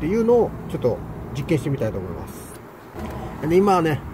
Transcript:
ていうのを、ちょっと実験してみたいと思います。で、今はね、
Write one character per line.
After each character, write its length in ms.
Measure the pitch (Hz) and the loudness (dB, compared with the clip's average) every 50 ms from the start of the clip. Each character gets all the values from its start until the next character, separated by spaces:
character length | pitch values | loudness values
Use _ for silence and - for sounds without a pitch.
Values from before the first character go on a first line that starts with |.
て 60 | 147 | -2
い 80 | 160 202 | 0 2
う 60 | 233 226 | 2 4
の 120 | 226 240 | 6 6
を、 160 | 240 202 - - - - - | 6 4 2 0 -6 -10 -8
ち 40 | - | -6
ょ 20 | 143 | 0
っ 40 | - | 0
と 160 | 120 104 - - - - - - - - | 0 0 0 -4 -10 -10 -10 -10 -8 -6
実 100 | 143 135 | -6 -2
験 120 | - 170 | 0 0
し 60 | 135 - | 0 2
て 80 | 151 | 0
み 80 | 139 - | 0 0
た 100 | 117 110 | 0 -2
い 40 | 101 | -2
と 40 | 98 | -4
思 80 | 92 | -6
い 40 | 90 85 | -6 -8
ま 160 | 71 - - | -8 -10 -10
す。 1200 | - - - - - - - - - - - - - - - - - - - - - - - 156 | -12 -14 -14 -14 -16 -16 -16 -18 -18 -18 -18 -16 -12 -10 -8 -8 -8 -8 -10 -10 -8 -6 -2 4
で、 80 | 170 | 6
今 200 | 185 196 208 190 | 6 6 6 6
は 40 | 180 | 4
ね、 220 | 160 160 147 - - - | 4 4 2 0 -2 -6